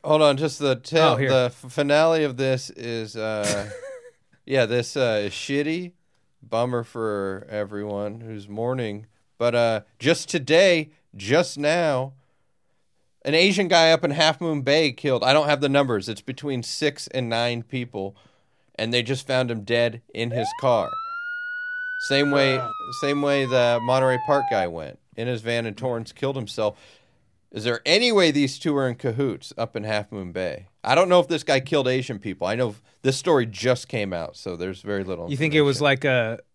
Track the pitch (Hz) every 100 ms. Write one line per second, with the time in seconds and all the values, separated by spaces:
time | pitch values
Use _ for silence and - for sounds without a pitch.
0 | 151 151 147 139 156 - 143 123 - 160
1 | 156 135 135 131 123 - 127 147 143 147
2 | 160 160 147 123 131 127 - - 117 117
3 | 110 110 110 110 104 101 101 494 539 508
4 | 480 _ _ _ - 131 113 120 117 143
5 | 123 107 104 - - 139 147 165 175 _
6 | _ _ _ _ 110 113 123 123 113 117
7 | 110 104 98 95 - 107 101 104 104 101
8 | 104 110 113 107 104 104 120 131 113 104
9 | 110 _ _ _ 120 120 117 110 _ _
10 | 127 165 - 175 131 160 190 170 151 _
11 | _ 101 98 147 170 143 147 170 160 131
12 | 135 135 _ _ _ _ _ _ _ _
13 | _ _ 135 160 190 196 185 175 160 165
14 | 165 143 160 156 170 147 131 151 151 120
15 | 147 123 117 147 147 143 143 139 135 107
16 | 98 107 - 127 147 131 113 - 151 143
17 | - 131 120 117 120 120 120 127 120 104
18 | 98 101 _ _ _ _ _ - 113 120
19 | 117 131 - 131 127 113 104 117 117 117
20 | _ - 117 120 113 - 135 117 98 1077
21 | - - - 1077 1077 1077 1077 1077 - -
22 | - 139 143 143 135 131 123 1077 1077 123
23 | 143 143 143 143 135 127 120 120 117 131
24 | 131 123 - 139 - 104 90 82 73 -
25 | _ - 117 120 113 117 117 101 127 117
26 | 113 - 139 135 107 - 107 - - _
27 | _ _ _ _ _ 101 113 120 147 190
28 | 247 208 170 143 135 - 165 143 131 120
29 | 127 117 139 85 - - 113 110 107 107
30 | 101 104 90 87 90 69 98 _ - 143
31 | 185 180 175 156 - 139 127 151 127 131
32 | 123 104 107 90 90 113 120 104 _ _
33 | 131 135 180 143 110 95 120 123 - 120
34 | 98 87 80 - 98 85 92 92 98 101
35 | 95 87 85 135 156 151 143 131 143 135
36 | 143 127 113 113 _